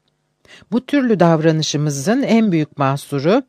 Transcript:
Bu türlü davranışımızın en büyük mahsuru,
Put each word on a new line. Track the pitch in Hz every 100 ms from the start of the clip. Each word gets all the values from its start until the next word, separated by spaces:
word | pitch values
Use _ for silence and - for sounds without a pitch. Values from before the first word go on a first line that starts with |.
| _ _ _ _ _ - -
Bu | 233 -
türlü | 285 247 190
davranışımızın | 170 160 160 156 151 147 151 139 139 262
en | 214 226 220
büyük | 165 147 -
mahsuru, | 135 139 - 143 151 247